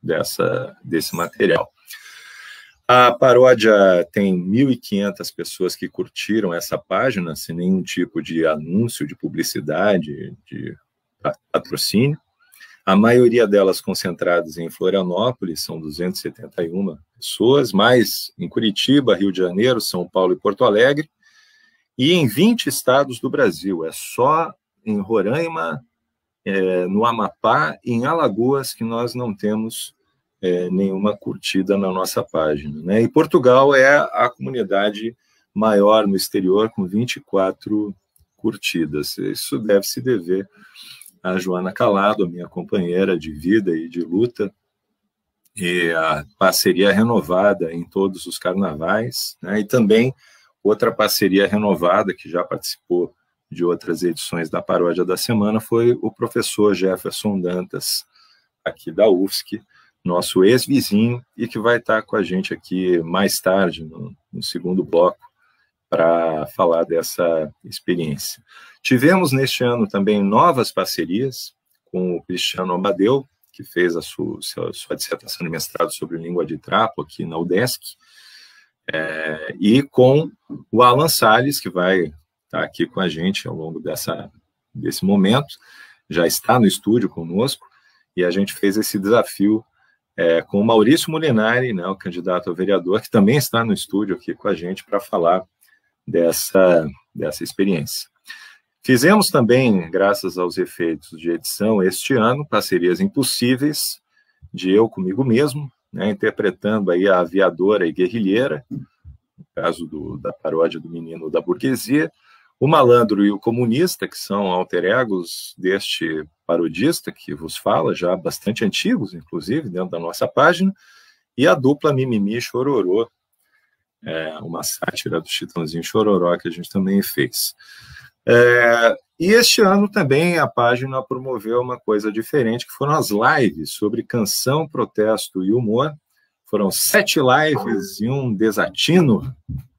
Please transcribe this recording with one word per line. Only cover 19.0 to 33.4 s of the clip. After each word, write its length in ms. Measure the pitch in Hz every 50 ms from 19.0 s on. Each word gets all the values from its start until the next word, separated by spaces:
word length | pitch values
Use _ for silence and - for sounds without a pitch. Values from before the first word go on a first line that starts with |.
| 135 117 101
Rio 160 | 85 98 98
de 60 | 92 90
Janeiro, 420 | 92 90 87 95 113 127 127 113
São 260 | 101 - - 92 90 87
Paulo 240 | - 98 92 92 92
e 20 |
Porto 300 | 90 - 110 98 - 127
Alegre, 420 | - 101 104 120 131 143 143 156 - _ _ _ _ _ _ _ _ _ _ _ _ _ _ _ _ _
e 160 | - 127 147
em 160 | 175 185 156 120
vinte 400 | 107 131 170 220 240 226 - 151
estados 520 | - - - - 127 135 143 135 127 120
do 100 | - 135
Brasil. 560 | 135 143 135 107 82 78 82 98 95 82 82
É 60 | 80 78
só 580 | - - - - - 117 139 151 160 165 156 - _ _ _ _ _ _
em 160 | 110 107 101
Roraima, 800 | 98 98 113 107 92 101 123 151 170 165 165 160 - 82 156 143 - _ _ _ _ _ _ _ _ _ _ _ _
é, 440 | - 98 95 95 92 92 90 90 92
no 180 | 95 104 110
Amapá 720 | 120 113 113 104 90 - _ - 110 120 139 156 151 - - _
e 80 | 123 120
em 120 | 117 120
Alagoas 680 | 139 160 165 156 123 101 101 117 127 139 139 131 - -
que 100 | - 117
nós 300 | 113 117 117 120 120 113
não 200 | 123 123 117 101
temos, 640 | 101 - 104 107 107 110 113 113 - - - - _ _ _ _ _ _ _ _ _
é, 260 | - 92 90 90 90 90
nenhuma 440 | 92 92 98 98 95 95 101 104 104
curtida 640 | - - - - - - - - 98 92 95 101 98
na 140 | 98 92
nossa 320 | 92 92 92 90 - - -
página, 580 | - - 82 78 78 76 71 73 73 73 76
né? 180 | 78 87 98 110
E 80 | 117 117
Portugal 680 | - - 147 147 - 175